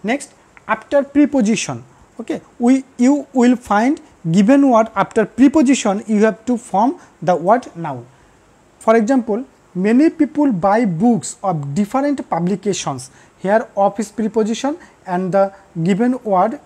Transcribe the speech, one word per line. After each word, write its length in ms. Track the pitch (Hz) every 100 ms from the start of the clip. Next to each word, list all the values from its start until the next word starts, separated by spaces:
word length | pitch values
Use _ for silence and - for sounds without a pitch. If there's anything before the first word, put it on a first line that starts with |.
| 202
Next, 240 | 277 - _ _ - - 220
after 280 | - 285
preposition, 800 | 277 285 294 277 208 208 - 120 120 _ _ -
okay, 220 | 226 262 _ _
we, 240 | 240 269 269 -
you 180 | 254 285 - 262
will 140 | 240 247
find 460 | - 208 240 320 - _ 165 170
given 300 | 202 277 277 226
word 160 | 226 196 185
after 200 | 226 214
preposition, 800 | - 277 320 262 254 214 196 220 214
you 40 | 220
have 180 | 220 -
to 60 | 240 -
form 320 | 190 240 349 - _ 165
the 40 | 170 175
word 240 | 247 - 170 160
noun. 180 | 127 120 _ _ _ _ _ _ _ -
For 80 | 226
example, 420 | 214 269 226 214 269 _ _ 180
"Many 260 | 196 247 320 330
people 340 | 294 294 294 190
buy 220 | 196 214 240 160
books 260 | 233 214 - - 196
of 100 | 160 143 147
different 420 | 208 262 285 277 -
publications." 760 | 165 175 202 208 175 - 135 - - _ _
Here 200 | 185 220 - 202
of 160 | 196 196
is 100 | 208 -
preposition 600 | 214 220 214 226 269 330 - _ -
and 200 | 180 185 196
the 80 | 196 - _ 175 165
given 260 | 196 247 254 220
word 260 | 190 208 294